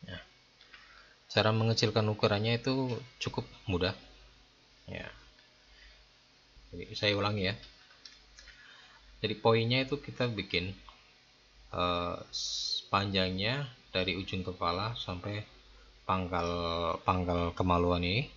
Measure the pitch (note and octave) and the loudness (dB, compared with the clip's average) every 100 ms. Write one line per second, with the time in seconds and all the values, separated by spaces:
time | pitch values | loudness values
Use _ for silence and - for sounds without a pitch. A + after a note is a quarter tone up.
0 | - F2+ - - _ _ - - - - | -12 -14 -16 -20 _ _ -20 -20 -20 -20
1 | - - _ - G#2+ A2 A2+ A2+ A#2 A2+ | -20 -20 _ 4 4 6 4 4 4 4
2 | G#2+ G#2 A2 G#2 A2 A#2 C3+ C3 C3 A#2 | 2 2 2 4 2 0 0 0 -2 -4
3 | B2 - - - - - - F2+ F2+ - | -8 -6 -4 -4 -8 -12 -4 0 0 -2
4 | - - - - - _ _ _ - G1+ | -12 -20 -20 -20 -20 _ _ _ -14 -12
5 | G1+ G1+ - - - _ - - - - | -12 -16 -20 -20 -20 _ -20 -20 -20 -20
6 | - _ _ _ _ - - - - A2 | -20 _ _ _ _ -20 -18 -14 -12 -2
7 | G#2 G2+ G2+ G#2 F#2 A2+ - - - - | 2 2 2 2 0 -2 -8 -20 -20 -20
8 | - - - - - - - - - - | -20 -20 -20 -20 -20 -20 -20 -20 -20 -20
9 | - - A2 G#2 A#2 A2+ A2+ B2+ C3 C#3+ | -20 -8 -6 2 4 6 4 2 0 -4
10 | - A#2+ B2 G#2 F2+ E2+ F2+ G2 - - | -6 -4 -2 -2 -2 -2 -2 -8 -16 -20
11 | - - _ _ _ - - - F2 F2 | -20 -20 _ _ _ -20 -10 -2 0 0
12 | F2 F2 - - - - - - - G2+ | -2 -6 -8 -8 -6 -6 -4 -6 0 0
13 | G2+ F#2+ F#2 F#2 G#2 C3+ C#3 - - F#2 | 2 2 2 0 -2 -2 -4 -10 -6 -2
14 | F#2 F2 F#2+ F#2+ F2+ F2+ E2+ F2 G#2+ A#2 | -2 -2 -4 -6 -6 -2 -2 0 -2 -6
15 | - F2+ G2+ G#2 - - - - - - | -6 -6 -6 -8 -10 -18 -20 -20 -20 -20
16 | - F#2+ F2+ F2+ E2+ F2 E2+ E2 E2+ E2 | -2 -2 0 0 0 -2 -2 0 0 0
17 | - F#2 F2+ F2 F2 - F2+ F2 F2 F2 | 0 2 2 2 0 0 2 4 4 2
18 | F2 G2+ D3 | 2 0 -2